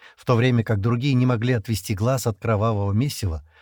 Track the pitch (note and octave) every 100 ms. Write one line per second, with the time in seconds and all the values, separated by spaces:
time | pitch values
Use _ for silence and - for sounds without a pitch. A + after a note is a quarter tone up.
0 | - - - A#2 B2+ A#2+ A2 G#2 A#2 A#2+
1 | C#3+ B2+ B2+ A#2+ B2 A#2+ G#2+ G#2+ - G2
2 | A#2 C3 A#2 G#2 A2+ G#2 A2 G#2 G2+ G#2
3 | C#3+ - G2 D#2 - _